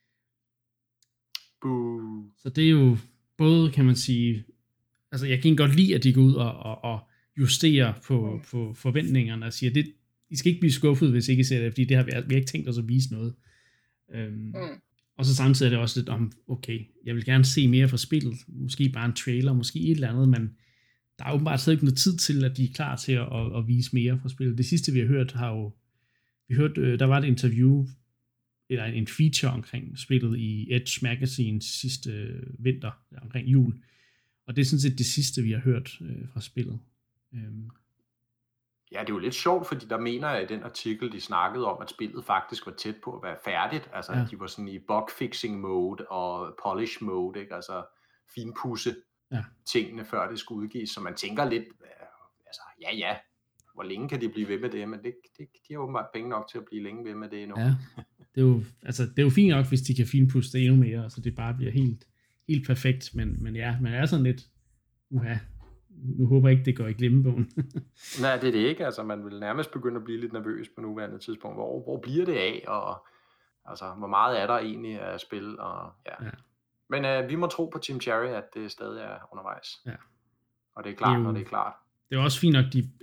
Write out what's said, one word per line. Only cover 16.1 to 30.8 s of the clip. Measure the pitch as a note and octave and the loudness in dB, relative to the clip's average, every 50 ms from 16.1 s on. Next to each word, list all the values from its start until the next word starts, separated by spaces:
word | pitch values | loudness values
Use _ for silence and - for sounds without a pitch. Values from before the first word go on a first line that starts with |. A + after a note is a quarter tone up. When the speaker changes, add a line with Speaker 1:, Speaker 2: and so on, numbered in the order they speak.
| A2+ G#2 A#2 G#2 - _ _ - | -2 -2 -2 -4 -4 _ _ -8
Speaker 2:
okay, | C3 B2 - - A#2 A2+ A2 - _ _ - | -8 -8 -6 -6 -8 -8 -10 -12 _ _ -8
jeg | A#2 A#2 | -6 -4
vil | A#2 A2 | -2 2
gerne | B2+ C3 C3 C3 | 4 6 8 8
se | C3 - D#3 C#3 B2 | 6 6 4 4 6
mere | B2 B2+ C3+ C3+ | 6 6 6 4
fra | C3 A#2 | 4 0
spillet, | - - - D3+ C#3 B2+ A#2 B2 - - | -2 0 0 0 0 -2 -6 -8 -12 -14
måske | - B2+ C3+ B2+ - - C#3 C3+ | -12 -8 -8 -6 -2 0 0 0
bare | C3 B2 A#2 | 0 -2 -2
en | A#2+ A#2 | -2 -2
trailer, | - - - B2 B2 B2+ C#3 C3+ | -4 -4 -2 -2 0 2 2 2
måske | B2 A#2 - - D#3 | 0 0 -2 -4 -2
et | - D#3 | 0 0
eller | E3 D#3 C3+ A#2 | 0 2 0 0
andet, | A2+ B2 C3+ C3 | 2 4 6 6
men | B2+ A#2 A2+ G#2+ - _ _ _ _ _ _ _ _ _ _ _ _ - | 6 6 2 -2 -6 _ _ _ _ _ _ _ _ _ _ _ _ -12
der | - | -6
er | B2+ C#3+ | -2 -2
åbenbart | C#3+ D3 D#3+ D3 B2+ | 0 0 0 0 2
stadig | - D#3+ D#3+ | 4 4 4
ikke | D3+ D3 | 6 6
noget | C#3 C3 C3 | 4 4 4
tid | - G3 F3+ E3 | 4 2 2 2
til, | - - D3 C#3+ C3+ | 0 0 2 2 2
at | B2+ C3 C3 | 2 2 2
de | C3 | 0
er | B2 - | 0 0
klar | - D#3 C#3 C3 | -2 -6 -4 -4
til | A#2+ - - | -4 -2 0
at, | C3 B2 A#2+ - B2 | 0 0 0 -2 -2
at, | A2+ A2+ A2+ - A#2 | -2 -2 -2 -2 -2
at | A2+ A2+ | 0 2
vise | B2 B2 C3 - - | 2 0 0 0 0
mere | B2+ A#2 B2 B2+ C3 | 0 2 2 0 0
fra | C3 C3 | -2 -6
spillet. | - - C3+ B2+ A#2 A#2+ | -6 -4 -2 -2 0 0
Det | B2+ | 0
sidste, | - E3+ E3 C3 - | 0 0 0 0 2
vi | C#3 B2+ | 0 2
har | A#2+ A2+ | 2 4
hørt, | C#3 C#3 B2+ B2+ | 2 2 2 0
har | - B2 A#2+ A#2+ | -2 -4 -4 -4
jo, | A2 A2 G#2+ G#2 G2+ _ _ _ _ _ _ _ _ _ _ _ _ _ _ - | -4 -4 -6 -8 -10 _ _ _ _ _ _ _ _ _ _ _ _ _ _ -2
vi | B2 | 2
hørte, | A#2+ D3 D3+ D3+ D3+ | 4 4 4 2 2
øh, | C#3 B2+ A#2+ A#2+ | 2 2 4 4
der | C3+ | 4
var | C3 C3+ C3+ | 6 6 4
et | C3+ | 4
interview, | C3+ B2 B2 - B2 A2+ A2+ B2 C3 C#3 C#3+ C3+ C3 - - _ _ _ _ _ _ _ _ _ _ _ _ _ - | 2 2 4 4 2 4 6 6 6 6 6 2 -2 -6 -12 _ _ _ _ _ _ _ _ _ _ _ _ _ -6
eller | C3 A#2 A2 | -6 -4 -4
en, | A2+ A2+ | -4 -2
en | A2+ G#2+ - | -2 -2 -2
feature | - - D#3 D#3 - - - C3 | 0 2 2 2 2 2 0 0
omkring | B2+ B2 A2+ - - A#2 - E3 D#3+ C3+ | -2 -4 -6 -8 -10 -10 -10 -10 -12 -12
spillet | - - C3+ B2+ A#2+ A2+ A2+ B2 | -4 0 2 2 2 2 0 -2
i | A2+ G#2+ G#2+ G#2+ G#2+ - B2 | -2 -2 -4 -4 -4 -2 -2
Edge | B2 | -2